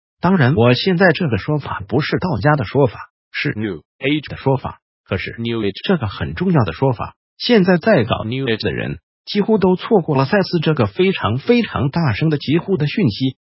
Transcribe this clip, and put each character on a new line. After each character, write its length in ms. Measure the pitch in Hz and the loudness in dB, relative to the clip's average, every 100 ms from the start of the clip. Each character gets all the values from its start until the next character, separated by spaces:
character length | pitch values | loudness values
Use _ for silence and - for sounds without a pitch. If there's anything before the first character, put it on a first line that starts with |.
| _ _ | _ _
当 160 | 175 190 | 0 2
然， 180 | 123 | 4
我 200 | 123 120 | 4 4
现 220 | 127 190 175 | 4 2 2
在 140 | 190 | 2
这 160 | 156 165 | 2 0
个 100 | 104 | -2
说 200 | - 151 | -2 -4
法 240 | - - - | -4 -10 -4
不 120 | 117 | -4
是 180 | 147 139 | -2 -2
道 200 | 185 123 | -2 0
家 160 | 143 | 2
的 100 | 151 | 0
说 220 | 98 139 139 | 0 0 0
法， 240 | - - _ _ | -2 -18 _ _
是 180 | - 147 | -8 -6
New 320 | 107 107 80 - _ | -4 -6 -8 -14 _
Age 300 | 135 151 - | -2 -2 -4
的 80 | 80 | -4
说 200 | 135 131 | 0 0
法。 240 | - - _ _ | -2 -14 _ _
可 120 | _ 98 | _ -6
是 200 | - - | -6 -8
New 240 | 117 117 | -4 -2
Age 180 | 101 - | -2 -4
这 120 | - 180 | -2 0
个 100 | 101 | -2
很 260 | - 76 | -6 -8
重 180 | 80 185 | -2 2
要 120 | 165 | 2
的 80 | 110 | 2
说 200 | - 135 | 0 -2
法， 220 | 120 - - _ _ | -2 -8 -12 _ _
现 280 | - 233 | 2 4
在 120 | 185 175 | 6 4
在 280 | 220 180 | 4 2
搞 200 | 104 80 | 2 -2
New 220 | 110 131 135 | -4 -4 -2
Age 180 | 110 | -2
的 80 | 104 | -2
人 260 | 64 58 76 _ _ | -4 -6 -8 _ _
几 160 | - 208 | -6 -2
乎 180 | 196 220 | 2 2
都 180 | 185 185 | 4 0
错 240 | - 214 | 2 0
过 160 | 160 151 | 2 0
了 80 | |
赛 180 | 135 208 | 2 2
斯 160 | 180 170 | 2 0
这 160 | 160 | 0
个 120 | 151 107 | 2 0
非 260 | - 190 | 2 0
常 260 | 185 98 123 | 0 -2 -2
非 240 | - 240 | 2 2
常 280 | 214 87 143 | 2 -2 -2
大 220 | 170 151 | 0 0
声 160 | 101 160 | 0 0
的 80 | 147 | 0
疾 200 | - 165 | 0 -2
呼 180 | - 185 | 0 -2
的 120 | 147 | -2
讯 200 | - 151 | 0 0
息。 260 | - 131 - _ | 0 -4 -4 _